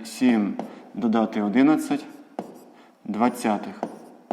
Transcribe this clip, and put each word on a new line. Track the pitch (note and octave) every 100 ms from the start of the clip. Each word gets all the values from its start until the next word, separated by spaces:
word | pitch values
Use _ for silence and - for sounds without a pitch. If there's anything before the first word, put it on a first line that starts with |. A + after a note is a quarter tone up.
сім | - - B2+ A2+ G2+ - - - -
додати | G2 A2+ A2+ G#2+ A2
одинадцять | G#2 A2 C#3+ D#3 - C#3+ - - - - - - - - - _ -
двадцятих. | G#2 A#2+ A#2+ A#2 G2+ - - - - - - _